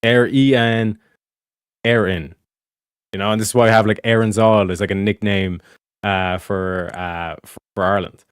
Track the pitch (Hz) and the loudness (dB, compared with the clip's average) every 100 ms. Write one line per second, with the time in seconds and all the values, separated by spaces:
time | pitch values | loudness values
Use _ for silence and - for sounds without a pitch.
0 | 113 123 120 135 135 127 117 113 113 107 | 2 2 2 2 2 2 2 0 -2 -6
1 | _ _ _ _ _ _ _ _ 117 117 | _ _ _ _ _ _ _ _ 0 0
2 | 95 90 76 - _ _ _ _ _ _ | 0 -4 -8 -18 _ _ _ _ _ _
3 | _ 98 101 110 107 123 117 113 107 107 | _ -6 -2 -2 0 2 4 4 2 0
4 | 117 113 110 101 110 110 95 90 101 98 | 0 0 0 2 4 4 2 -2 -4 -2
5 | 104 98 104 98 95 90 _ _ _ _ | -2 -2 -2 -2 -2 -6 _ _ _ _
6 | 101 95 92 92 - 98 92 92 87 - | -4 -2 -2 -4 -6 -6 -4 -6 -8 -10
7 | 90 85 85 80 - - _ - 92 101 | -10 -8 -10 -12 -18 -20 _ -4 0 0
8 | 87 - _ | -2 -12 _